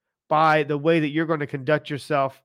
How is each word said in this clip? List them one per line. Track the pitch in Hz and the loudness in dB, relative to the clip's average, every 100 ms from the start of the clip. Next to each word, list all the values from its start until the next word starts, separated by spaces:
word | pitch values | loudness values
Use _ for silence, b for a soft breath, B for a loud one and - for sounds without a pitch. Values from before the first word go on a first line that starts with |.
| _ _ - | _ _ -2
by | 156 160 156 | 2 4 2
the | 143 147 | 0 0
way | 160 165 | 2 2
that | 151 | 2
you're | 151 160 | -2 -2
gonna | 160 143 | -2 -4
conduct | 143 131 151 151 | -6 -2 -2 -2
yourself | 143 - 143 135 - | -10 -4 -2 -2 -6